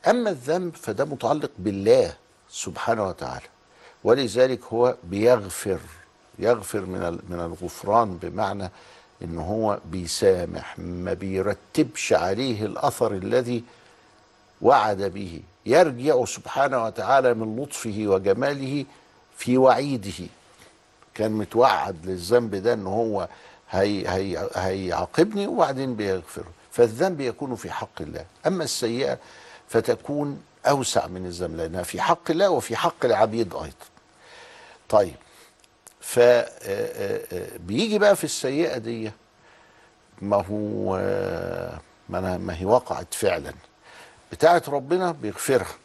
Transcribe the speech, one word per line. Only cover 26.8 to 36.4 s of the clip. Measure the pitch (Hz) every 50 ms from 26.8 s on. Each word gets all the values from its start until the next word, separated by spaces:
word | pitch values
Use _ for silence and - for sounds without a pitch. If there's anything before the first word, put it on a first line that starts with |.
| 120 117 107 117 160 190 180 147
يكون | 139 123 113 - 147 135 127
في | 107 - 87
حق | - - - - _ -
الله، | 85 76 80 78 80 - _ _ - 156
أما | 190 185 160
السيئة | 131 - - - 113 113 120 135 139 127 127 - - - - - - - - _ _
فتكون | - 113 - - 117 - - - 143 147 147 143 139 - - _ _ _ _
أوسع | - 143 139 127 - - 113 - -
من | 90 92 92
الذنب، | 90 87 85 90 85 80 82
لأنها | 82 80 80 92 87
في | - - -
حق | - - 170 - - -
الله | 160 165 196 196
وفي | 170 135 110 - 117
حق | - - 170 - - -
العبيد | 127 113 95 107 110 104 113 113 90 82
أيضًا. | - - - - _ - - _ _ _ _ _ _ _ - - - - - - - - - - - _ _
طيب، | - 107 101 87 - - _ _ _ - - _ _ _ _ _ _ _ _ - _ _
ف-، | - - - 123
آه، | 120 120 123 120